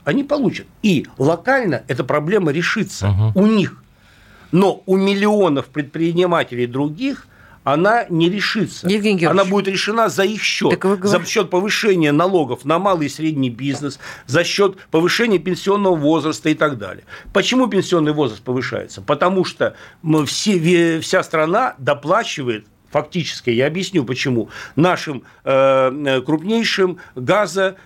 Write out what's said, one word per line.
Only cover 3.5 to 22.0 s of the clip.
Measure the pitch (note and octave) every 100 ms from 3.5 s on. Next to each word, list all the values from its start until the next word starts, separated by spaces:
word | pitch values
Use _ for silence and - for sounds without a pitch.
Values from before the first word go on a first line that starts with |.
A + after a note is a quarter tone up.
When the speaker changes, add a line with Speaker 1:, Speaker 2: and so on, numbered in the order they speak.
| G#3+ C#3+ - - _ _ _ - - -
Speaker 1:
Но | F3 G3 - -
у | F#3+
миллионов | G3 G3 G#3 G#3 F3+ C#3 -
предпринимателей | D3+ D3 D#3 E3 E3+ F3+ E3+ - B2 A#2+
других – | C3 D3 D#3 C4+ - - - - - C3+
она | D3+ G3 A#3 G3+
не | E3 E3+
решится. | G3+ E3+ A3+ E3+ - F3+
Speaker 3:
Евгений | G#3+ G#3 F#3+
Георгиевич, | E3 F#3+
Speaker 1:
Она | F#3+
будет | G3+ G3
решена | F#3+ G3+ A3+ G#3+
за | E3
их | G3 G#3+
счёт, | - - G3+
Speaker 3:
так | F3+ F#3
вы | G3
говор- | G3 F3+
Speaker 1:
за | E3
счёт | A3+ G3
повышения | F3+ G#3 - G#3+ F3+ D3
налогов | D3 F#3 F#3 B2+ B2
на | C#3 E3
малый | G3+ F3 C#3+
и |
средний | - D#3+ D3 C3
бизнес, | A2 C#3 C3+ C#3+ - - - -
за | D3+
счёт | F3 - G3+ F#3+ -
повышения | D#3+ E3+ - A#3 F3+
пенсионного | E3+ F3 G3 G3+ G3 E3
возраста | D3 D#3+ D3+ D3 D#3
и |
так | D3+ D3+ B2
далее. | F#2+ F#2 - - -
Почему | G3+ F#3+ B3+ A#3+
пенсионный | G3 - F3 D3+
возраст | D3+ C3 G#2+
повышается? | - B2+ - G#2+ F#2 -
Потому | F#2+ D3 F3+ F#3+ -
что | - A#2 - - -
мы | D#3+ D#3 C#3+
все, | - G#3+ F#3
ве-, | D#3+ E3+ E3+ D#3+
вся | - F#3
страна | - D#3+ D#3 G#3 B3+ -
доплачивает | C3 C3+